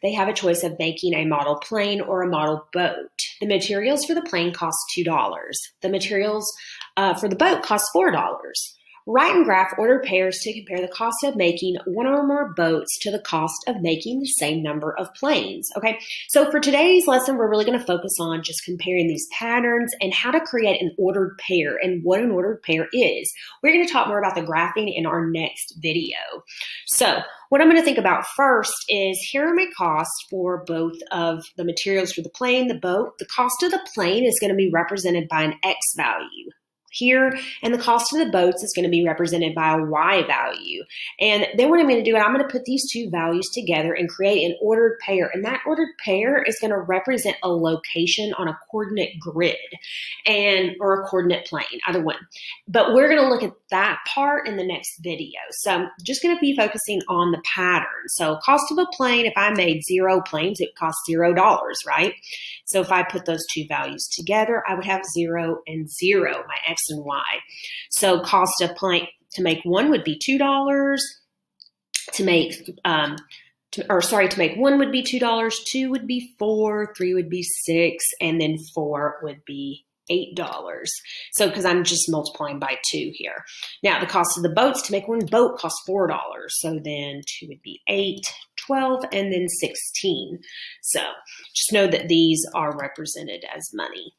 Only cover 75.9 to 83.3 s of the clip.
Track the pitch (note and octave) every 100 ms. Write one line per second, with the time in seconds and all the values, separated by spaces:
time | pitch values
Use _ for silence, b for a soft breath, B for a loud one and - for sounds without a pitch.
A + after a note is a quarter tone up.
75.9 | C4 A3 B3 A#3+ - G#3+ G#3+ G#3+ G#3 G#3
76.9 | - F#3 F#3 E3+ F3+ F3 - - E3 E3+
77.9 | - - - E3 E3 D#3 D#3 - - D3+
78.9 | D3 D3 - D#3 C#3+ - C#3 C#3 C#3+ _
79.9 | _ _ F3+ - F3+ D#3+ - - - -
80.9 | - B B B - G3+ - F3+ F3 F3
81.9 | E3+ - D#3+ D3 - D3 C#3+ C#3 B2+ -
82.9 | D#3 C#3+ - -